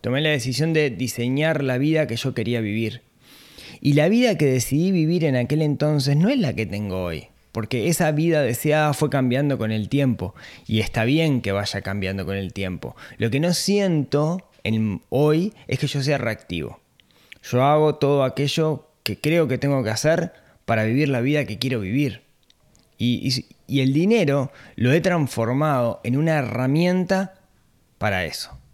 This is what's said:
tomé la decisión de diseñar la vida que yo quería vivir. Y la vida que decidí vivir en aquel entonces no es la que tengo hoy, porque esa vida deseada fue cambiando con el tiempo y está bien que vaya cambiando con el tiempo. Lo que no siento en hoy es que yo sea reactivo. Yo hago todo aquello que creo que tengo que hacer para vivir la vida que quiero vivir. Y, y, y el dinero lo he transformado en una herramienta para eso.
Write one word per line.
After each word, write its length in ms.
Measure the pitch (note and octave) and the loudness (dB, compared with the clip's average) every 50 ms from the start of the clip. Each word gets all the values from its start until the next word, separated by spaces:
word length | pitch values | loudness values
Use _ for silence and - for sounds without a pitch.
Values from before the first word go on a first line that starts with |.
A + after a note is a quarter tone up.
tomé 200 | - - B2 C#3 | -2 -2 -2 0
la 100 | D#3 D#3 | 0 0
decisión 420 | D3+ C3+ A2+ B2+ B2+ A2+ D#3 E3 D#3+ | 0 0 -2 -4 -2 0 0 0 2
de 180 | D#3 D3+ C#3+ | 2 0 0
diseñar 720 | A2+ F2 C3 A#2 - - A#2+ B2 C3 C#3 D3+ D#3+ D#3+ C#3+ C#3+ | -2 -2 -4 -4 -4 -4 -2 -2 0 0 2 0 0 0 0
la 160 | C3 B2+ B2 | 0 0 0
vida 280 | C#3 D3+ D#3 D#3 D3+ | 2 2 2 2 0
que 100 | A2+ A2+ | 0 -2
yo 160 | A#2 - C3 A#2+ | -4 -4 -4 -2
quería 280 | - A2 G2+ A#2+ A#2 | -2 -2 -2 -2 -2
vivir. 420 | A2+ G#2 G2+ A2+ A2+ A2 G#2 A#2+ _ _ _ _ _ - - - - - - - - - - - | -2 -2 -2 -2 -2 -4 -4 -8 _ _ _ _ _ -20 -20 -20 -20 -20 -20 -20 -20 -20 -20 -2
Y 140 | - D3 C#3+ | 0 2 4
la 140 | D3 D3+ F3 | 4 4 4
vida 300 | G#3+ A#3+ B3+ A#3+ G3 D#3 | 4 4 4 2 2 2
que 80 | D#3 | 2
decidí 460 | C#3 C3 B2+ A#2+ - - D3 E3+ F#3+ G3 | 2 2 2 0 0 0 0 2 2 2
vivir 320 | F3 D#3 D#3 E3+ F3+ D#3 | 2 2 2 2 2 2
en 100 | D3+ C3 | 2 2
aquel 260 | B2 B2 B2 D3 D#3 | 2 0 0 0 0
entonces 560 | D#3+ D3+ D3 - - D3+ D3+ D3 C3 C#3 C#3+ | 2 0 0 0 0 0 2 2 2 2 2
no 120 | D3 E3+ G#3 | 4 4 4
es 100 | C#4+ C4+ | 2 2
la 160 | G#3 C#3 F2 | 0 0 0
que 120 | F2+ A2 | -2 -4
tengo 360 | F#2 G2 G2+ G#2 G2+ F#2 F#2 F2+ | -4 -4 -6 -4 -4 -4 -4 -4
hoy, 260 | F2 E2 D2 - - _ _ _ _ | -4 -4 -6 -10 -12 _ _ _ _
porque 380 | _ A2+ A2 - - B2 G#2 D#3+ | _ -8 -6 -4 -4 -2 0 0
esa 240 | E3 - F3 D#3 D#3 | 0 2 2 0 2
vida 280 | D3 D#3+ E3+ E3 D3+ C#3+ | 2 2 2 2 2 2
deseada 520 | A2+ B2 A#2+ - D3+ D3 D#3 D3+ D3+ C#3+ | 0 -2 -2 0 2 2 2 2 2 0
fue 160 | - D#3 C#3+ | 0 0 0
cambiando 480 | - C#3 C3 B2+ A#2+ C3 C#3+ C#3+ C#3 - | 0 0 0 2 0 0 0 0 0 -2
con 140 | A2+ A2 A2 | -2 -2 -2
el 160 | A2 G#2 F#2+ | -2 -2 0
tiempo 460 | - C#3 C#3 C3 A#2 F#2+ G2 F2+ - - - - - - - | 0 2 2 2 0 -2 -4 -8 -8 -12 -20 -20 -20 -20 -6
y 140 | - - A2 | -2 0 0
está 240 | G#2+ - - A#2 A2 | 0 0 0 0 0
bien 360 | A#2+ C#3 D#3+ E3 D#3 C#3 B2 | 2 2 2 2 2 0 0
que 100 | - G#2 | 0 -2
vaya 320 | G2 G2 G2+ - - G2+ F#2+ | -2 -2 -2 -4 -6 -6 -6
cambiando 420 | - G2 G#2 F#2+ F#2+ F#2+ G2 F#2 | -6 -6 -4 -4 -4 -4 -4 -4
con 120 | F#2 G2 | -4 -4
el 160 | G2 G2 F2+ - | -6 -6 -6 -6
tiempo. 440 | G2 G2 F#2 F2+ - - - - - - - - - | -6 -6 -6 -6 -8 -10 -12 -14 -14 -20 -20 -8 -4
Lo 100 | - A#2 | -2 0
que 100 | G#2+ C#3 | 0 0
no 120 | D#3 F3 F3 | 2 2 0
siento 960 | - - - G3+ G3+ G3+ F#3+ E3+ D#3 C3+ - - D3+ D3+ D#3 F3 F#3+ - _ _ _ _ | 0 0 0 2 2 2 2 2 0 0 0 0 0 0 0 -2 -4 -8 _ _ _ _
en 400 | - A2 A2 A2 G#2+ G2 - _ _ | -2 0 0 0 -2 -2 -6 _ _
hoy 440 | - B2+ D3 D3+ D3+ D#3+ F3+ G#3+ - - - | 0 2 4 4 4 2 0 -2 -6 -10 -6
es 140 | - - C#3 | -6 -4 -2
que 80 | - C#3 | -2 -2
yo 120 | - C#3+ | -2 -2
sea 160 | C3+ C#3 D3 | -2 0 -2
reactivo. 640 | C#3 - A2+ G#2+ - - _ F2+ E2+ D2 A#1 - - _ _ _ _ _ _ _ _ _ _ - _ - | -2 -2 -4 -6 -6 -8 _ -6 -6 -6 -8 -10 -16 _ _ _ _ _ _ _ _ _ _ -20 _ -10
Yo 220 | - - B2 B2+ | -2 0 2 4
hago 320 | C#3+ D3 D3+ D3+ D3+ D3 | 4 4 4 4 2 2
todo 260 | D3+ - C#3 C#3+ C#3 C3+ | 2 2 2 2 2 2
aquello 680 | C3 B2+ - C#3+ C#3+ - - D#3+ D#3 D3+ - - _ _ _ _ | 0 0 -2 -2 -2 0 0 0 0 -2 -4 -8 _ _ _ _
que 160 | - G#2 - | -8 -6 -4
creo 300 | - D3 D#3+ E3+ D#3+ B2 | -2 0 2 2 2 0
que 100 | C3 - | 0 -2
tengo 240 | - C#3 C#3+ C3+ B2+ | 0 0 0 0 0
que 80 | A2 | -2
hacer 420 | A2 A2+ - D3+ D#3+ E3+ E3 E3+ - - _ _ _ _ _ | -4 0 0 0 0 0 -2 -6 -10 -18 _ _ _ _ _
para 200 | - A#2 A2 G#2+ | -2 0 0 2
vivir 240 | A2 A2+ C3+ D3+ D3 | 0 2 2 2 2
la 120 | C3+ A#2+ | 0 0
vida 240 | A#2+ C3+ D3 D3+ C3+ | 0 0 0 0 -2
que 140 | - G#2+ G2+ | -4 -4 -4
quiero 220 | B2 C3 B2+ A#2 | -2 -2 -2 -2
vivir. 420 | G2+ F#2 G#2+ C#3 D3 C3 F#2+ - _ _ _ _ _ _ _ _ _ _ _ _ _ _ _ _ | -2 -2 0 0 0 -2 -4 -8 _ _ _ _ _ _ _ _ _ _ _ _ _ _ _ _
Y, 300 | A2 B2 A#2+ - - C#3+ | 0 0 0 0 -2 -2
y, 180 | B2+ C3 - _ - _ _ | -4 -4 -6 _ -20 _ _
y 140 | - - C#3 | -4 -2 0
el 120 | C3 C3 C3+ | 2 2 2
dinero 600 | D3 E3+ G3+ A3+ A#3 F#3 C#3+ C3+ C#3+ C3 C3 - - - - - | 2 2 4 4 2 2 2 2 0 -2 -4 -8 -16 -20 -18 -6
lo 160 | - A2+ B2 C3+ | 0 2 4 4
he 80 | E3+ | 4
transformado 1000 | D#3 F#3 F3+ E3+ D3 B2+ - - A2+ A2+ B2 C#3 D3+ D#3 D3 B2+ B2 G2 G2+ - - | 2 2 0 0 0 -2 -2 -2 -2 -2 0 0 0 0 0 0 0 -2 -2 -4 -4
en 120 | A#2 B2 | -2 0
una 220 | C#3 D#3 E3 D#3+ D3+ | 0 2 2 0 0
herramienta 960 | C3 - - A2+ B2+ C3 C#3 D#3 E3+ F3+ F3+ F#3 F#3 F3+ F#3+ F#3+ G3 F#3 - _ _ _ _ _ _ _ _ _ _ _ _ _ | -2 -2 -2 -2 0 2 2 2 2 2 2 0 0 0 0 -2 -2 -4 -8 _ _ _ _ _ _ _ _ _ _ _ _ _
para 260 | - G#2+ G2 F#2 F2+ | -2 -2 0 0 -4
eso. 320 | D#2 - - - - - - - _ | -4 -6 -10 -12 -12 -16 -20 -20 _